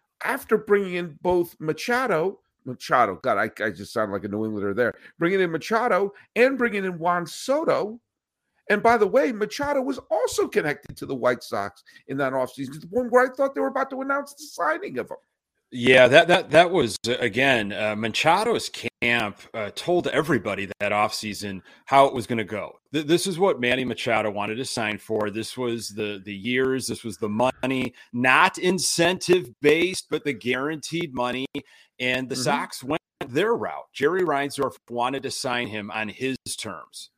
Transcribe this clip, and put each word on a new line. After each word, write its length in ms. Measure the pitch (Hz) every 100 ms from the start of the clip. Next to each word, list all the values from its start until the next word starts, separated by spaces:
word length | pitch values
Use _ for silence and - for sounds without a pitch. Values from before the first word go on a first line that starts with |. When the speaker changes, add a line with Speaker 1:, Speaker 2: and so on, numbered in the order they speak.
| _ -
Speaker 1:
after 340 | - 269 - 226
bringing 380 | - 202 190 180
in 220 | 175 147
both 340 | 180 180 170 -
Machado, 800 | 156 151 - 240 254 165 180 - _ _ 131
Machado, 540 | 123 - 135 110 90
God, 160 | 127 101
I, 260 | 110 -
I 60 | 107
just 240 | 85 101
sound 180 | 117 107
like 120 | 98
a 40 | 101
New 160 | 101
Englander 300 | 110 107 101
there, 220 | 98 117 - - -
bringing 200 | 170 196
in 120 | 180
Machado 600 | 160 - 220 - 185 196 - _ 214
and 220 | 254 269
bringing 260 | 233 196 190
in 120 | 170
Juan 300 | 165 175 170
Soto. 720 | - - 285 320 135 196 233 _ _ _ _ _ _ -
And 100 | 202
by 160 | 226 233
the 80 | 202
way, 260 | 240 302
Machado 480 | 208 208 - 285 285
was 200 | 262 254 -
also 380 | - 508 - 349
connected 500 | 214 156 143 - -
to 80 | 135
the 80 |
White 300 | 135 123 123
Sox 400 | - 110 101 - _ - -
in 100 | 139
that 160 | 135
offseason, 400 | 131 127 - 131
to 60 | 156
the 80 | 170
point 240 | 220 247
where 120 | 247
I 80 | 262
thought 220 | 262 277
they 80 | 277
were 60 | 269
about 240 | 269 269
to 100 | 262
announce 320 | 269 277 277
the 100 | - 294
signing 520 | - 302 339 392 -
of 140 | 95
him. 60 | - _ _ _ _ _
Speaker 2:
Yeah, 360 | 123 123 131 123
that, 200 | 147 170
that, 220 | 175 -
that 200 | 156 175
was, 240 | 185 120 101 117
uh, 100 | 123
again, 540 | 123 104 139 123 101
uh, 220 | 98 107 107
Machado's 760 | 113 107 151 180 233 147 -
camp, 680 | - 117 - 120 120 107 - -
uh, 160 | 117 101 -
told 320 | - 175 135
everybody 600 | 139 156 127 107 98 98 -
that 120 | 104
offseason 680 | 104 107 - 107 92 101 95 - - -
how 200 | 135 139
it 80 |
was 120 | 135 -
gonna 180 | 117
go. 360 | 98 104 82 - _
Th-, 120 | 147 151
this 220 | 170 190
is 100 | 165
what 220 | 196 120
Manny 240 | 120 127
Machado 480 | 123 110 127 110 107
wanted 240 | 101 104 110
to 100 | 127
sign 320 | - 110 101
for. 320 | - 107 104
This 280 | 104 110 -
was 320 | 123 117 107
the, 320 | 104 104 101
the 100 | 98
years, 540 | 98 107 127 131 131 -
this 160 | 107
was 140 | 113 101
the 120 | 107
money, 640 | 107 127 - 127 131 127 - -
not 440 | 120 127 139 185 -
incentive-based, 1500 | 180 180 131 - 170 185 - 180 127 - 143 160 175 180 -
but 140 | 165
the 100 | 147
guaranteed 800 | 117 120 127 143 160 - 165 165
money. 320 | 127 123 127 135 143 - _ _ -
And 300 | 127 131 127
the 60 | 127
Speaker 1:
Mm-hmm. 80 |
Speaker 2:
Sox 400 | 127 143 180 -
went 180 | 127 - - - 123
their 280 | 127 214 233
route. 300 | 95 71 -
Jerry 280 | - 143 185
Reinsdorf 540 | 175 139 143 135 139 - -
wanted 340 | 120 123 135
to 80 | 123
sign 360 | - 131 123 120
him 220 | 107 104
on 180 | 110 107
his 280 | - 131 131 - -
terms. 520 | 107 82 58 - -